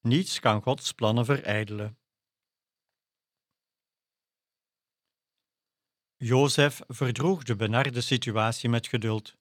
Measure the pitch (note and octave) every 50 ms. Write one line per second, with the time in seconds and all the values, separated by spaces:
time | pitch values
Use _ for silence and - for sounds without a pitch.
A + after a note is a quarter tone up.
0 | _ A#2 B2 D#3 F#3+ - - - - A#2+ G#2+ G#2 - - C3+ D3 - - - -
1 | A#2 G#2+ A2 A#2+ A#2+ A2 C#3+ B2 - - G#2 G#2+ G#2+ G2+ G#2 G#2 G#2 G#2+ G#2+ _
2 | _ _ _ _ _ _ _ _ _ _ _ _ _ _ _ _ _ _ _ _
3 | _ _ _ _ _ _ _ _ _ _ _ _ _ _ _ _ _ _ _ _
4 | _ _ _ _ _ _ _ _ _ _ _ _ _ _ _ _ _ _ _ _
5 | _ _ _ _ _ _ _ _ _ _ _ _ _ _ _ _ _ _ _ _
6 | _ _ _ _ C3 A2+ B2 B2+ C#3 C#3 C3 - C#3+ D3 - - - _ B2 -
7 | C#3 B2+ A#2+ A#2+ C3+ E3+ G3 E3+ C3+ - A#2+ G#2 A2+ G#2 A2 A#2+ C#3 D3 A#2+ A#2+
8 | A#2 - C3+ B2 - A#2+ G#2 A2 A2 A2+ A2+ - - A#2+ A#2 A#2 - - - A#2
9 | G#2 A2+ A2 A2 G#2 - - _